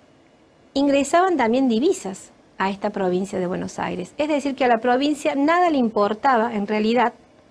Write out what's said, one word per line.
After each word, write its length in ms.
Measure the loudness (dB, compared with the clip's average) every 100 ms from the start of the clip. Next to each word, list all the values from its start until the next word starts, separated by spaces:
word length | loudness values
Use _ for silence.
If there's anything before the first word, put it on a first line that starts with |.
| _ _ _ _ _ _ _
ingresaban 640 | 0 2 2 2 2 2 2
también 320 | 0 2 2
divisas 600 | 2 2 0 -6 -12 -18 _ _ -6
a 140 | -4
esta 180 | -4 -6
provincia 480 | -2 -2 -2 -2 -4
de 80 |
Buenos 320 | -4 -6 -8 -8
Aires. 340 | -8 -8 -10 -6
Es 100 | -2
decir, 280 | -2 -2
que 100 | 0
a 20 | 2
la 120 | 2
provincia 560 | 2 0 0 -2 -2
nada 340 | 0 2 2 2
le 80 | 2
importaba, 800 | 0 0 0 0 2 2 0
en 100 | -2
realidad, 480 | -2 -2 0 2 0 -2 -20 _ _